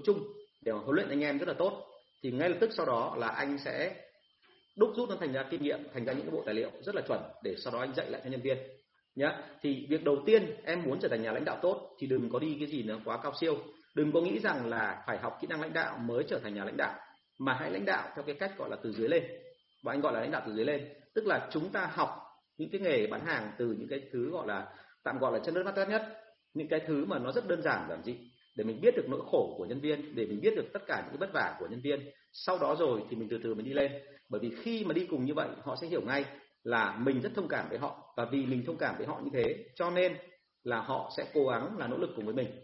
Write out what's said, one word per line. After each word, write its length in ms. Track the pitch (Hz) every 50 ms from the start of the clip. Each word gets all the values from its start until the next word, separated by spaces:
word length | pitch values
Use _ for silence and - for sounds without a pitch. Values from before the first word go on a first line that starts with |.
| -
chung 180 | 208 196 160 - - - - - _ _ _
để 100 | - 113
mà 80 | 110 104
huấn 160 | 101 135 143
luyện 140 | 190 202 -
anh 120 | 139 147
em 160 | 147 147 139
rất 100 | 143 170
là 60 | 170 143
tốt. 320 | - 175 202 - - - - - - _ _ _ _ -
Thì 80 | 127
ngay 180 | 123 131 160 180
lập 80 | 175 175
tức 100 | 226 226 -
sau 120 | 185 160
đó 300 | 131 120 113 127 160 - 123
là 80 | 117
anh 300 | 110 110 - 139 139 143
sẽ 380 | 139 - 135 123 135 156 190 - - - - _ _ _ _ _ _ _ - - _ _ _ _
đúc 120 | 202 214 220 208
rút 140 | 240 247 202
nó 60 | 190 -
thành 140 | 175 139 131
ra 120 | 131 131 -
kinh 140 | 170 143 143
nghiệm, 160 | 143 - - - - -
thành 120 | 127 117
ra 80 | 131 127
những 80 | 143
cái 100 | 151 160
bộ 120 | 160 - -
tài 100 | 110 104
liệu 140 | 113 127 - - -
rất 140 | - 202 196
là 60 | 156
chuẩn 200 | - - 117 - - - - - -
để 120 | 98 87
sau 160 | - - 127 117
đó 60 | 120
anh 140 | 131 139 127
dạy 160 | 165 - -
lại 120 | 131 - -
cho 60 | 127
nhân 120 | 131 123
viên 160 | 127 135 131 127 - - - - _ _ _ _ _ _ _
nhá. 220 | 135 143 160 180 - - - - -
Thì 260 | - 143 139 127 - 143
việc 140 | 151 156 -
đầu 140 | 143 143 139 -
tiên 300 | 214 220 214 185 156 147 - -
em 180 | 156 170 175 165
muốn 160 | 131 143 -
trở 80 | -
thành 140 | 123 123 110
nhà 100 | 113 110
lãnh 140 | 110 127 151
đạo 140 | - - -
tốt 340 | 170 180 - - - - - -
thì 80 | 139
đừng 220 | 135 131 120 117 110
có 100 | 113 127
đi 160 | 156 160 147 147
cái 80 | 151
gì 160 | 143 156 131 110
nó 120 | 107 107 113 -
quá 140 | 113 117 113 -
cao 100 | 143 - -
siêu, 180 | 165 165 147 - - - - - _ _ -
đừng 160 | 147 151 151
có 100 | 151 165
nghĩ 180 | 175 185 - 220
rằng 260 | - 190 160 131 120
là 380 | 113 117 113 110 98 90 - -
phải 100 | 127 110
học 200 | - 120 113 - -
kỹ 60 | -
năng 140 | - 165 151
lãnh 120 | 160 160 -
đạo 240 | 165 - 110 104
mới 260 | - 117 117 117 127 -
trở 120 | - - 127
thành 140 | - 107 101
nhà 100 | 101 98
lãnh 140 | 110 -
đạo, 220 | 143 143 - - - - - - _ _ _ _ _
mà 140 | 131 135 123
hãy 180 | 131 156 151
lãnh 140 | 185 196 208
đạo 240 | 190 180 123 - - -
theo 80 | 151 143
cái 120 | 147 143
cách 160 | - 190 196 -
gọi 120 | - 127 110
là 80 | 107 - -
từ 80 | 113
dưới 180 | 101 107 110 131
lên. 140 | 170 160 - - - - - - - _ _ _ _ _ -
Và 100 | 117 139
anh 80 | 143
gọi 120 | 139 - 120
là 60 | 113
lãnh 120 | 120 139
đạo 100 | 160 156 -
từ 80 | 113 107
dưới 120 | 110 117
lên, 220 | 147 147 135 127 - - - - _ -
tức 120 | 220 214
là 200 | 196 151 123 - -
chúng 180 | - 156 170 202
ta 200 | - 202 180 165 156
học 160 | 175 143 - - - - - - _ _ _ _
những 120 | - 160 160
cái 100 | 196 196
nghề 260 | 196 170 143 117 104
bán 180 | 104 110 107 147
hàng 260 | 165 151 120 107 104 -
từ 180 | - 120 117 107 104
những 80 | 117 -
cái 120 | 139 139 - -
thứ 180 | 135 120 120 147
gọi 180 | 180 165 131
là, 200 | 107 101 95 90 - - - - - - _ -
tạm 160 | - 135 123
gọi 120 | 135 120
là 80 | 113 -
chân 140 | - 165 165
đất 100 | 180 185
mắt 120 | 196 196
thép 140 | 196 196 196
nhất, 120 | 214 220 - - - - - - _ _ _ _ _
những 140 | 156 147
cái 120 | 151 165 160 156
thứ 180 | 160 151 139 156
mà 140 | 190 175 127
nó 120 | 120 127
rất 160 | 135 - 208
đơn 140 | 185 139 -
giản 240 | - - 117 98 85 82
giản 140 | 82 80 87
dị, 140 | 113 123 - - - _ _ _ _ _
để 60 | 110 107
mình 180 | 113 110 135
biết 140 | 185 247 -
được 100 | 175 135 127
nỗi 120 | 135 127 - -
khổ 240 | 160 139 101 - -
của 80 | 90 90
nhân 140 | 87 123 139
viên, 360 | 147 151 147 143 143 - -
để 100 | 117 107
mình 140 | 98 104 107
biết 140 | 160 220 220
được 100 | 165 - - -
tất 60 | 202 -
cả 140 | - 143 98
những 80 | - -
cái 180 | 135 143 190
vất 60 | - -
vả 220 | 139 101 85 - -
của 80 | 87
nhân 140 | 87 113 123 127
viên. 160 | 143 139 131 - - - _ _ _ _
Sau 240 | - - 185 185
đó 180 | 170 143 139 151 165
rồi 220 | 165 135 117 104 - -
thì 60 | 117
mình 120 | 110 110 104
từ 100 | 117 113 117
từ 100 | 113 110
mình 120 | 107 117
đi 80 | 131 135
lên, 180 | 143 139 139 135 - - - - - _ _
bởi 120 | 110 104
vì 100 | 120 117 - -
khi 240 | - 233 233 220 202
mà 80 | 165 156
đi 120 | 175 175
cùng 200 | - 165 127 127
như 80 | 143 147
vậy 140 | 151 131 123 - - -
họ 120 | 139 110 -
sẽ 60 | 170
hiểu 140 | 160 - 92
ngay 240 | 95 117 135 143 139 - - - - _ _ _ _
là 320 | 117 120 113 107 98 101 110
mình 220 | 123 139 135 123
rất 80 | - 208 -
thông 120 | 214 175
cảm 220 | 151 147 113 - 104
với 80 | 107
họ, 360 | 120 143 - - - - - -
và 80 | 123 120
vì 200 | 120 139 139 131
mình 180 | 123 131 123 120
thông 120 | 165 160
cảm 200 | - 156 117 -
với 100 | - -
họ 140 | 151 147 - 139
như 60 | 143 -
thế 320 | 127 113 123 156 - - - -
cho 140 | - 170 175
nên 260 | 175 180 185 180 160 - - - - _ _ _ _ _ _
là 180 | 120 120 113
họ 300 | 107 127 131 - - - -
sẽ 80 | - - - -
cố 140 | 151 135
gắng 300 | 131 120 113 131 202 220
là 100 | 180 131
nỗ 100 | 117 127
lực 120 | 117 131 - -
cùng 100 | 113 104
với 80 | 107 113
mình. 140 | 131 120 - - -